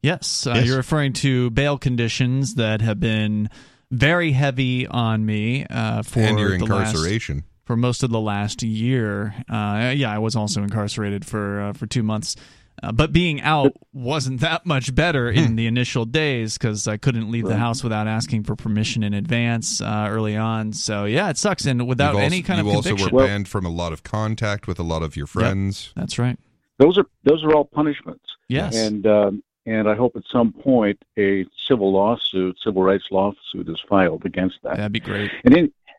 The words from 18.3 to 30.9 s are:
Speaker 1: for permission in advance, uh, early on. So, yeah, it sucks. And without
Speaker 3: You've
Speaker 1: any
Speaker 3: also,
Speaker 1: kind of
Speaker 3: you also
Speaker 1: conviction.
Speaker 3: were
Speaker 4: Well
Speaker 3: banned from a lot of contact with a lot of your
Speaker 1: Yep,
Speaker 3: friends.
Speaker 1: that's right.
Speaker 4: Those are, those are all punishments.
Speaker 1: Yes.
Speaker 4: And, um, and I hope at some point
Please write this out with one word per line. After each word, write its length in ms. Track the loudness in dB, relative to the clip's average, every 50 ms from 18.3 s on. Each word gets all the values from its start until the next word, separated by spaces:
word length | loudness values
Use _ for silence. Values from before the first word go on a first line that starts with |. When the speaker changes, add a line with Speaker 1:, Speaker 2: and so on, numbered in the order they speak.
| -2 -4 -2
Speaker 1:
for 100 | -4 -6
permission 480 | -6 -4 -2 0 0 0 0 -2 -2 -2
in 100 | -2 -2
advance, 680 | -2 -2 -2 0 0 0 0 0 -2 -4 -6 -6 -6
uh, 260 | -4 -4 -2 -2 -2 -2
early 280 | -2 -2 -2 -2 -2
on. 340 | -2 -2 -2 -2 -4 -4 -6
So, 320 | -6 -6 -6 -4 -4 -2 -2
yeah, 260 | 0 0 0 0 0
it 80 | -2
sucks. 280 | -2 -2 -2 -2 0 -2
And 200 | -2 0 0 0
without 260 | -2 0 2 2 2 4
Speaker 3:
You've 80 | 2 2
Speaker 1:
any 140 | 2 0
Speaker 3:
also, 100 | -2 -2
Speaker 1:
kind 120 | -2 -2 0
of 60 | 2
Speaker 3:
you 40 | 2
also 180 | 2 2 2 0
Speaker 1:
conviction. 200 | 0 0 0 2 4
Speaker 3:
were 40 |
Speaker 4:
Well 100 | 4 4
Speaker 3:
banned 200 | 4 2 -2 -4 -4
from 160 | -4 -4 -2
a 40 | -2
lot 220 | -4 -2 -4 -4
of 120 | -6 -8 _
contact 640 | -6 -4 -2 -2 -2 -2 -2 -2 -2 -2 -4 -4
with 140 | -6 -6 -4
a 40 | -2
lot 200 | -2 -2 -2 -2
of 140 | -4 -6
your 80 | -8 -10
Speaker 1:
Yep, 40 | -6
Speaker 3:
friends. 640 | 0 0 2 2 2 0 -2 -2 -4 -6 -12 -12 -10
Speaker 1:
that's 200 | -8 -8 -6 -2
right. 220 | -2 0 -2 -2 -4 _ _ _ _ _ _ _
Speaker 4:
Those 200 | _ 6 6 6
are, 80 | 4 0 _ _ _ _
those 180 | 2 2 4 4
are 100 | 2 4
all 120 | 4 2
punishments. 580 | 0 _ -2 -2 -2 -2 -6 -10 -16 -18 -18 _ -20 -20 _ _
Speaker 1:
Yes. 300 | _ -4 -2 -2 -2 -2
Speaker 4:
And, 280 | 0 0 0 -2 0 2
um, 380 | 4 4 4 4 2 0 -4 -10 _ _ _ _
and 220 | -4 -2 0 0 0
I 60 | 2
hope 200 | 2 0 0 _
at 80 | -4 -14 -2
some 220 | 2 2 2 2 0
point 440 | -2 0 2 4 4 4 2